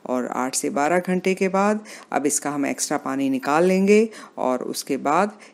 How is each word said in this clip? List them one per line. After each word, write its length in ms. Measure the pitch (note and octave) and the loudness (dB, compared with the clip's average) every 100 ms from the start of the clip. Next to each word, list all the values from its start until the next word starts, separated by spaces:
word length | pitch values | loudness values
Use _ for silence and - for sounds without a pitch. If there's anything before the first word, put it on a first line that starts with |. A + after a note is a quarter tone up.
| - | -4
और 220 | B2+ A#2+ | -4 -2
आठ 280 | - B2+ - | -4 -4 -2
से 140 | C#3+ | -2
बारह 280 | C#3 D3 F3+ | 0 2 2
घंटे 340 | F3 F#3 F#3+ | 0 0 0
के 140 | F#3+ F#3+ | 0 0
बाद 340 | F#3+ G3+ G#3+ G#3+ - - | 2 2 0 -4 -18 -4
अब 120 | - C#3+ | -2 0
इसका 260 | D3 C#3+ | -2 -2
हम 140 | C#3+ C3+ | -2 -2
एक्स्ट्रा 320 | C3 - D3 | -2 -4 -4
पानी 320 | C#3 C3+ C3+ | -2 -2 0
निकाल 360 | C3 C#3 D3+ F3+ | 0 2 2 4
लेंगे 420 | F#3 G3 G#3+ A3 - - - | 4 6 6 4 -2 -14 -4
और 260 | B2+ B2+ - | -2 -2 -4
उसके 320 | - - C3+ | -8 -4 -2
बाद 380 | C#3 D#3+ G#3 - - | 2 2 0 -4 -18